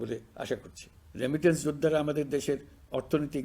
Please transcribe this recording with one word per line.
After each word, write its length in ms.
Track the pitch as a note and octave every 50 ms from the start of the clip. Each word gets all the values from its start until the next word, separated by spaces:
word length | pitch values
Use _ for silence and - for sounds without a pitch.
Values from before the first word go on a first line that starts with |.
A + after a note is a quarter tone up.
বলে 160 | A#2+ A2+ A#2 A2+ - - - - -
আশা 140 | - B2+ G#2+
করছি। 240 | - F2+ - - - - - - - - - -
রেমিটেন্স 360 | C3 C3 C#3+ D#3 D3+ F3 E3 D3+ C#3 D3+
যোদ্ধারা 300 | D3 C#3+ C#3 D#3 D#3 D#3 D3+
আমাদের 200 | D3+ D3 D3+ D3 C#3 C3+
দেশের 240 | C#3+ C3+ - C#3+ C#3 - - - - - - - C3
অর্থনীতি 420 | B2+ - - D#3 D3 C#3+ - C#3+ B2+